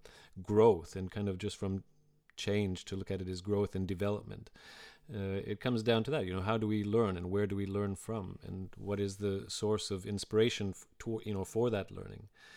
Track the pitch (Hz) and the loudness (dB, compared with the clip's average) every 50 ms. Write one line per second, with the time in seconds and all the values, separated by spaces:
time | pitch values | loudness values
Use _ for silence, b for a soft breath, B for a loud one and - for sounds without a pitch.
0 | B B B B B B B 95 90 - 104 107 110 117 98 82 80 - - 95 | B B B B B B B -10 -2 4 8 10 10 10 8 6 2 -8 -8 -6
1 | 92 90 - 104 101 101 95 92 107 101 - - 104 95 95 95 - _ _ _ | -6 -6 -4 -2 -2 -2 -2 -2 -4 -4 -4 -2 -2 -2 -2 -2 -4 _ _ _
2 | _ _ _ _ _ _ - - - 104 101 104 104 95 92 - - - 98 95 | _ _ _ _ _ _ -12 -6 -2 0 2 2 2 0 0 -4 -6 -8 -8 -6
3 | 95 - 98 92 92 92 92 90 90 104 101 101 101 - - 95 95 87 98 87 | -4 -4 -4 -4 -4 -4 -6 -6 -2 0 2 2 2 0 0 -2 -2 -2 -2 0
4 | 101 101 104 101 - 104 101 104 104 - - B B B B B B B B B | 0 0 0 -2 -4 -8 -12 -12 -14 -18 -20 B B B B B B B B B
5 | B - 123 101 98 98 95 98 - - 104 - - 127 123 113 107 120 117 113 | B -8 -6 -4 -2 -2 -2 -2 -2 -4 -4 -2 0 0 0 2 4 4 4 4
6 | 110 135 151 147 98 90 90 95 95 107 113 113 110 107 107 107 101 104 104 117 | 4 2 0 0 0 0 -2 -2 0 2 2 2 2 2 2 2 2 2 4 4
7 | 113 98 92 87 90 90 95 101 104 95 98 98 101 98 98 101 104 98 95 - | 4 4 2 -2 -2 -2 0 0 0 0 0 -2 -2 -2 0 0 0 -2 -2 -4
8 | - - 110 110 92 95 95 - - 95 95 95 95 90 - 101 104 98 101 98 | -6 -6 -6 -6 -6 -8 -10 -12 -10 -10 -8 -8 -8 -10 -10 -10 -6 -4 -2 0
9 | 101 98 95 98 104 101 98 98 - - - - 107 104 107 101 - - 101 92 | 0 -2 -2 -2 -2 0 0 -2 -4 -6 -6 -2 0 2 2 0 0 -2 -4 -4
10 | 92 104 104 95 - - - 107 113 120 - - 101 98 90 - - _ _ - | -4 -4 -4 -4 -2 2 4 6 6 4 4 0 -4 -4 -4 -6 -12 _ _ -10
11 | - 117 110 110 - 107 101 95 95 - - 110 123 123 110 98 - - 101 95 | -6 -6 -6 -4 -4 -4 -4 -4 -4 -2 0 2 2 2 2 0 -2 -4 -8 -12
12 | - - - - 104 101 _ B B B B | -12 -12 -14 -16 -16 -18 _ B B B B